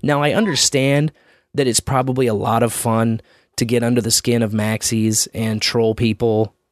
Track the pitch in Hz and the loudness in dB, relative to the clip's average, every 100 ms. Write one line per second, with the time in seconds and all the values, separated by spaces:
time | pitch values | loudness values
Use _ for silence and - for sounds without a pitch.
0 | - 143 147 151 220 139 - 143 135 143 | -2 0 0 0 0 0 0 2 2 2
1 | 151 - _ _ _ - 135 110 - 135 | 0 -4 _ _ _ -2 0 0 0 -2
2 | 131 127 127 104 107 113 117 - 120 113 | 0 0 0 0 0 0 0 -2 -2 0
3 | 113 113 - _ _ - 120 120 117 123 | 0 -2 -6 _ _ -4 0 0 2 0
4 | 113 113 - 120 110 107 107 107 - 113 | 0 -2 0 0 0 0 -2 -2 -2 0
5 | 110 107 - - 110 107 - 120 113 110 | 0 0 -4 -4 -4 -2 -2 0 0 0
6 | 113 107 117 107 110 _ _ | -2 0 0 0 -2 _ _